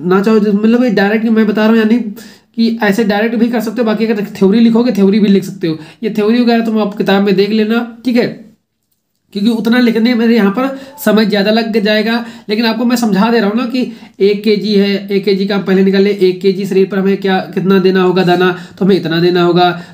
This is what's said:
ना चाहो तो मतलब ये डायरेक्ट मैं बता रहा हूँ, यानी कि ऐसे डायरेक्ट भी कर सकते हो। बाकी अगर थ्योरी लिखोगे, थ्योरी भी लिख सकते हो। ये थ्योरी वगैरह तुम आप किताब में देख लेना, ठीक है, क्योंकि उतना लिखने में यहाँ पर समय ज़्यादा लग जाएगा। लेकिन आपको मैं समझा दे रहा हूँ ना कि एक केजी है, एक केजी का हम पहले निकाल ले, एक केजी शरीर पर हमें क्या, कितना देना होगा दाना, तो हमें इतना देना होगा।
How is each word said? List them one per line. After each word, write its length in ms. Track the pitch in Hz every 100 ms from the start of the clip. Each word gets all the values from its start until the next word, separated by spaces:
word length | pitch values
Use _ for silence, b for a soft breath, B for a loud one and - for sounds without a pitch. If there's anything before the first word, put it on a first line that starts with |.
ना 200 | 170 190
चाहो 180 | 208 220
तो 140 | 214
मतलब 300 | 202 220 240
ये 60 | 254
डायरेक्ट 360 | 202 196 214 233
मैं 220 | 220 214
बता 140 | 208
रहा 80 | 214
हूँ, 80 | 226
यानी 220 | 220 240 202 - B B B -
कि 220 | 226 226
ऐसे 200 | 208 196
डायरेक्ट 320 | 208 208 226 233
भी 140 | 233
कर 100 | 233
सकते 220 | 220 214
हो। 40 | 220
बाकी 200 | 214 220
अगर 200 | 214 202
थ्योरी 340 | - 190 233
लिखोगे, 320 | 233 226 247
थ्योरी 280 | 196 196 214
भी 80 | 202
लिख 160 | 196
सकते 240 | - - 165
हो। 120 | 156 B B
ये 60 | 220
थ्योरी 320 | 208 208 240
वगैरह 240 | 233 233 226
तुम 140 | 220
आप 180 | 202 -
किताब 260 | 190 196
में 120 | 202 190
देख 140 | 202
लेना, 480 | 220 214 233 240 - 254
ठीक 100 | 240
है, 340 | - - - _ _ _ _ _ _ _ _
क्योंकि 160 | 202 208
उतना 300 | 220 214 247
लिखने 340 | 240 220 233 226
में 120 | 233
यहाँ 240 | 233 196
पर 280 | 240 269 - B B 220
समय 200 | 208 208
ज़्यादा 260 | 202 202
लग 260 | 226 226 220
जाएगा। 480 | 202 214 214 233 233 B B
लेकिन 160 | 214 226
आपको 200 | 226 247
मैं 100 | 240
समझा 340 | 214 185 226
दे 80 | 233
रहा 100 | 202
हूँ 80 | 226
ना 80 | 247
कि 160 | 254 240 B B -
एक 240 | 196 202
केजी 300 | 226 202 196 196
है, 320 | 202 196 196
एक 180 | 196 208
केजी 200 | 190 202
का 80 | 196
हम 80 |
पहले 200 | 196 190
निकाल 180 | 190 196
ले, 100 | 202
एक 300 | 202 185 180
केजी 240 | 196 185 202
शरीर 220 | 190 185
पर 120 | 196
हमें 180 | 190 196
क्या, 220 | 196 185
कितना 400 | - 196 180 190
देना 220 | 185 190
होगा 220 | 185 180
दाना, 340 | 180 180 185 180 B -
तो 60 | 190
हमें 100 | 185
इतना 240 | 160 165
देना 220 | 180 180
होगा। 300 | 175 175 180 170 B